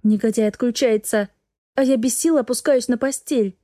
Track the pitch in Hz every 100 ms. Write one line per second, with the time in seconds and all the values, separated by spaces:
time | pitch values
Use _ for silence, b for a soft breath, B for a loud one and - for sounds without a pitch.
0 | 214 208 226 214 214 - 247 233 254 214
1 | - 214 202 _ _ _ _ - 262 262
2 | 254 - 330 311 233 247 - 262 233 247
3 | 269 277 - 269 202 -